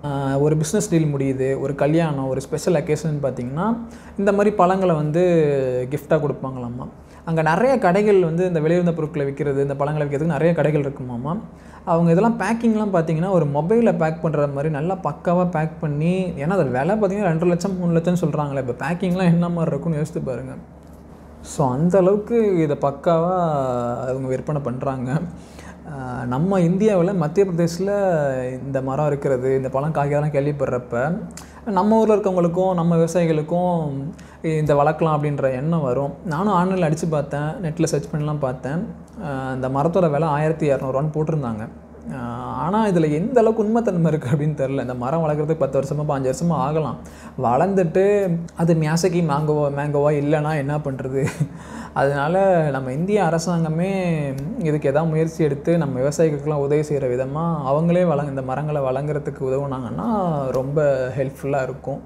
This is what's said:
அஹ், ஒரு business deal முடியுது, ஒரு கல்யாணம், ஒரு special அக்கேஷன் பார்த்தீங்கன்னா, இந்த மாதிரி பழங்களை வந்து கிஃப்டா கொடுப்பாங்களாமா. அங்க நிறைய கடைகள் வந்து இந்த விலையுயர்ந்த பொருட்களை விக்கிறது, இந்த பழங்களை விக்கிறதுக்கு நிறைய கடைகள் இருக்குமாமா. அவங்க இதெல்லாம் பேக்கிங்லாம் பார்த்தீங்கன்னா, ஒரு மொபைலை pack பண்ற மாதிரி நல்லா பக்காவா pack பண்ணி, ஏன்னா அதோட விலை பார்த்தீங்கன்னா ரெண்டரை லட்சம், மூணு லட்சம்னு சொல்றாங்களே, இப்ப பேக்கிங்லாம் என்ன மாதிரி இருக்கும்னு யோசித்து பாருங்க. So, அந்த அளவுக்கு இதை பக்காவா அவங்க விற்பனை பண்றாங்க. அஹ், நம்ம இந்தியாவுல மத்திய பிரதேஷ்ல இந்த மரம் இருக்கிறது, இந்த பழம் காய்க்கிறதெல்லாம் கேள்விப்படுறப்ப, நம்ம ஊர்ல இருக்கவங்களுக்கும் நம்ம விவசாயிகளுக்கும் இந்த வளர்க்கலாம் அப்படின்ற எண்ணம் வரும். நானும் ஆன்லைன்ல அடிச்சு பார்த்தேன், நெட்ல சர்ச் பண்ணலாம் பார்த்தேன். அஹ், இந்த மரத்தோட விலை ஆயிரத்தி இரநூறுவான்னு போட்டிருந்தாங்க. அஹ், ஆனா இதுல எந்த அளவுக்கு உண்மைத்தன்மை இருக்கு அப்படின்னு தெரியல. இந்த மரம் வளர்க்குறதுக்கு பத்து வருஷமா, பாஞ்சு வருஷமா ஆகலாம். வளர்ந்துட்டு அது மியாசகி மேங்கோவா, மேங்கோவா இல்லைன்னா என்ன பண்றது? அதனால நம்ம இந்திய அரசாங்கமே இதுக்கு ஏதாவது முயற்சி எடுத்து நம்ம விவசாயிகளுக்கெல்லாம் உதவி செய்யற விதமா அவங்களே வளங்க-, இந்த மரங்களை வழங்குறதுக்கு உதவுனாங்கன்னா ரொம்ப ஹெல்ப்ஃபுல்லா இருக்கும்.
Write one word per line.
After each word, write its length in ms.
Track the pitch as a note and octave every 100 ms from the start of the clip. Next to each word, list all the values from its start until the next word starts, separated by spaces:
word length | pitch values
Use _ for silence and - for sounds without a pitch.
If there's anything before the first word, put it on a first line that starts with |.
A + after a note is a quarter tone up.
அஹ், 380 | C#3+ C#3 C#3 C#3
ஒரு 160 | D3 D#3
business 320 | D3+ G#3+ -
deal 180 | E3+ D3+
முடியுது, 520 | C#3+ C3+ C3 C3 C3+
ஒரு 160 | C3+ C#3+
கல்யாணம், 520 | C#3+ D#3+ E3 C#3 C3+
ஒரு 140 | C3
special 320 | - D3 -
அக்கேஷன் 480 | D#3+ D3 D3+ E3 D3
பார்த்தீங்கன்னா, 460 | C#3 B2 B2 C#3+ G#3 A#3 - - - -
இந்த 140 | G3
மாதிரி 240 | G3+ G3+ G#3
பழங்களை 400 | F3+ F#3+ F#3 D#3
வந்து 280 | D3+ D#3+ F3+ E3+ D3 C#3+ C3 B2+ B2+
கிஃப்டா 300 | C#3+ - D#3
கொடுப்பாங்களாமா. 680 | D3 - C3 C3 A#2+ A#2+ C#3+ - - - -
அங்க 160 | E3
நிறைய 380 | D#3 E3+ C4+ B3+
கடைகள் 440 | F#3+ F3+ G#3 G3
வந்து 220 | E3+ E3 F#3
இந்த 140 | E3
விலையுயர்ந்த 340 | D3+ F3 F3
பொருட்களை 320 | E3 D3+ D3 C#3
விக்கிறது, 360 | C#3 C#3+ C#3
இந்த 140 | C#3 C#3
பழங்களை 320 | C#3+ D3+ C#3+
விக்கிறதுக்கு 280 | C#3 E3 C#3
நிறைய 180 | E3
கடைகள் 280 | E3+ D3 D3+
இருக்குமாமா. 520 | C#3 C3+ B2+ A#2+ C3+ G3 - - - - -
அவங்க 260 | E3 E3+
இதெல்லாம் 280 | E3+ A3+ A3+
பேக்கிங்லாம் 540 | F#3 A#3 A#3 G#3+ G#3+
பார்த்தீங்கன்னா, 360 | F#3 D#3+ D#3+ F#3
ஒரு 160 | F#3 D3
மொபைலை 520 | C#3+ D#3+ A3+ A3+ E3+
pack 240 | D#3+ D#3+
பண்ற 260 | E3 D3 C#3+
மாதிரி 220 | C#3 D3+
நல்லா 260 | D3 E3 F#3
பக்காவா 540 | D#3 - - F3 F3+
pack 300 | D#3+ D#3+ -
பண்ணி, 540 | D#3 D3 E3 F#3 F3+ C#3
ஏன்னா 140 | D3
அதோட 200 | G3 C#3
விலை 240 | B2 D3 G#3+
பார்த்தீங்கன்னா 340 | G3+ G3+ G3
ரெண்டரை 180 | D#3+ F3+
லட்சம், 300 | E3+ G3+ F#3
மூணு 160 | F3
லட்சம்னு 280 | E3 E3+ F3+
சொல்றாங்களே, 360 | D#3 D3 C#3+ C#3
இப்ப 180 | B2 A#2
பேக்கிங்லாம் 520 | C#3 F3 F#3 F3+ F#3
என்ன 180 | E3+ F3
மாதிரி 220 | E3+ E3
இருக்கும்னு 260 | - E3+ D3+
யோசித்து 240 | D3+ -
பாருங்க. 340 | C#3 A#2+ B2+ B2+ - - - - - - - -
So, 280 | - - C3
அந்த 260 | B2+ F3 F#3+
அளவுக்கு 600 | F#3 G#3 G#3 A#3 G#3+ F3+
இதை 180 | D#3 C#3+
பக்காவா 580 | C#3+ C#3 F3+ E3 E3+ F#3 E3+ C#3+ C3 B2 A#2+ A#2+
அவங்க 280 | B2 C3 C3
விற்பனை 340 | C3 - D3+
பண்றாங்க. 480 | C#3 B2+ C3+ C3+ B2 D3+ F3 - - - - - -
அஹ், 380 | C#3 B2+ B2 B2
நம்ம 340 | B2+ F3+ G3
இந்தியாவுல 560 | E3+ F#3+ G#3+ F#3+ E3+ G3
மத்திய 300 | D3+ - G3
பிரதேஷ்ல 460 | E3+ E3+ E3+ G3 G3+ G3 E3 C#3+ C3 B2+ C3
இந்த 200 | C3 C3+
மரம் 260 | C3+ C3+ D3+
இருக்கிறது, 480 | C#3+ C#3+ C3 B2+ C3+
இந்த 140 | C3
பழம் 240 | C3 D3+
காய்க்கிறதெல்லாம் 400 | D3+ C#3+ C#3+ D3+
கேள்விப்படுறப்ப, 640 | C#3+ C#3+ C#3+ C3 B2 - A#2 C#3+ G3 - - - - -
நம்ம 280 | F#3+ G#3 A3
ஊர்ல 160 | A3 G#3
இருக்கவங்களுக்கும் 580 | G3 F3+ E3+ F3 F#3
நம்ம 240 | F3+ E3+ E3
விவசாயிகளுக்கும் 800 | E3 F3+ E3+ D#3 D#3 E3+ F3+ E3+ D3+ C3+ C#3 - - - E3
இந்த 260 | D#3 D3+ C#3+
வளர்க்கலாம் 400 | D3 D#3+ E3 D3+
அப்படின்ற 360 | D3 C#3+ C3+
எண்ணம் 300 | B2+ D3+ E3+
வரும். 300 | C3+ B2+ C#3 C3+ -
நானும் 280 | D3+ G#3
ஆன்லைன்ல 360 | F#3 F#3 F#3+ D#3+
அடிச்சு 200 | E3 E3+
பார்த்தேன், 400 | D#3 C#3+ C#3+ D3+ -
நெட்ல 220 | E3+ D#3
சர்ச் 280 | D#3 D3 -
பண்ணலாம் 280 | D#3 D3+ D3+
பார்த்தேன். 420 | C3+ B2+ B2+ D#3+ A3+ - - -
அஹ், 300 | E3+ C3+ C3+
இந்த 160 | C3 B2+
மரத்தோட 420 | C3+ F3+ F#3 F3
விலை 160 | C#3+ D#3+
ஆயிரத்தி 420 | D3 D#3 D#3+ D3+
இரநூறுவான்னு 440 | C3+ C3+ C3 D3+
போட்டிருந்தாங்க. 500 | D3+ D#3 D#3+ B2 A2 A2+ - - - -
அஹ், 420 | C3 A#2+ A#2+ B2 B2
ஆனா 320 | D3+ G#3+ A3
இதுல 240 | F3 D#3
எந்த 280 | D3 G#3 B3
அளவுக்கு 240 | A3 A3
உண்மைத்தன்மை 440 | G#3 A#3 A3+ F3+ E3
இருக்கு 220 | D3+ B2+
அப்படின்னு 260 | D3 D3+ C#3+
தெரியல. 260 | C3+ C#3
இந்த 120 | A#2+
மரம் 280 | B2+ B2 D#3+
வளர்க்குறதுக்கு 360 | D#3+ D3+ D3+ D#3
பத்து 220 | C3+ C#3
வருஷமா, 240 | C#3 D3 D3+
பாஞ்சு 200 | C#3 C3
வருஷமா 280 | B2+ E3+ D3+
ஆகலாம். 400 | C3 D#3 C#3 - - - - -
வளர்ந்துட்டு 600 | B2 B2 F3+ F#3+ E3+ E3+ G3 G#3 F#3+ E3+ E3 -
அது 180 | E3+
மியாசகி 480 | D#3+ D3+ E3 F3 E3+
மேங்கோவா, 480 | E3 C#3+ D3+ D3+ D3
மேங்கோவா 420 | C#3 D3 D3 C#3+
இல்லைன்னா 460 | D3+ C#3+ D3+ D3 D#3
என்ன 200 | C#3 D3+
பண்றது? 440 | D3 C3+ C3+ C3+ C#3 - D3+ - - - -
அதனால 420 | - C#3 C#3+ C#3+ F3+ G3 F3 D#3
நம்ம 200 | C3+ C3
இந்திய 320 | C3+ F#3 G#3
அரசாங்கமே 640 | E3+ E3 E3+ E3+ E3 D#3+ F#3 G3 F3+ D#3+ C#3+ C3+ C#3+ B3+
இதுக்கு 300 | D#3+ D3 D3
ஏதாவது 220 | C#3 E3
முயற்சி 320 | D#3 D#3+ -
எடுத்து 340 | D#3 C#3 - E3+
நம்ம 220 | C#3+ B2
விவசாயிகளுக்கெல்லாம் 640 | C3+ D3 D#3+ D3 C#3+ D3+
உதவி 180 | C#3 D3
செய்யற 280 | D3+ C#3+ B2+
விதமா 360 | B2 C3 D3 E3+ D#3 C3+
அவங்களே 420 | D3 E3+ F3 F3+
வளங்க-, 220 | C#3+ D3
இந்த 120 | C3+
மரங்களை 400 | C3 C3 D3+ D3+
வழங்குறதுக்கு 600 | C3+ C3 D3 D3 D3 C3+
உதவுனாங்கன்னா 640 | C3 C3 C#3 C3 A#2+ A#2+ A3 A3 F3 D3+ C3
ரொம்ப 300 | B2+ C3 D3 D3 C3 B2+ B2
ஹெல்ப்ஃபுல்லா 480 | C3 - C#3 C#3
இருக்கும். 360 | B2+ B2+ - C#3